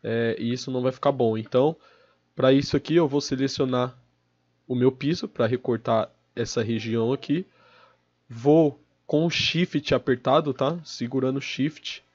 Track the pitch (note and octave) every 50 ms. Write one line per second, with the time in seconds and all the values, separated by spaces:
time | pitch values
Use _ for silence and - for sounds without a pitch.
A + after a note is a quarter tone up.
0 | _ G#2+ A2+ A2+ A#2 A#2 A2+ - - A#2 B2 B2 - - C3 B2+ B2 C3 B2+ -
1 | - C#3+ C#3 C3 B2 A2+ A2 A2 A2 G#2 - B2 C3 D3+ E3 - _ _ _ _
2 | _ _ _ _ _ _ _ - B2+ C3 C3+ C#3 C#3 - - C#3+ - - D#3 E3+
3 | E3+ C#3+ C3 D3 C#3 - C#3+ B2+ C3+ C#3 - - C#3+ C3 B2+ B2 B2 B2+ B2 _
4 | _ _ _ _ _ _ _ _ _ _ _ _ _ _ B2+ B2 B2 C3 C3 B2+
5 | C#3+ C#3 E3 F3 - G#3 _ - B2 A2 B2 B2 - - A#2+ A2+ - - A#2 A2
6 | - - _ _ _ _ _ - A#2 G#2+ - B2 A2+ G#2 A#2 A2 G#2+ A2 A2+ A#2
7 | A2+ A#2 C3+ C#3 - - C#3 E3 F#3+ _ _ _ _ _ _ _ _ _ _ _
8 | _ _ _ _ _ _ B2 A2+ A#2 C#3+ D3+ D#3+ D#3+ D3 C3+ - _ _ _ _
9 | _ _ - D3+ D#3+ E3+ D3+ - - - - D#3+ F3+ F3 - C#3+ C#3+ - D3 B2+
10 | - - B2+ B2 - C3 C3 D#3 D#3+ D3 B2+ - C3+ C3+ E3 F3 D#3+ - - -
11 | A#2+ A#2 C3 C3+ B2+ C3 C3 C#3 C3 - - - B2+ D3+ D3+ - _ - - -
12 | _ _ _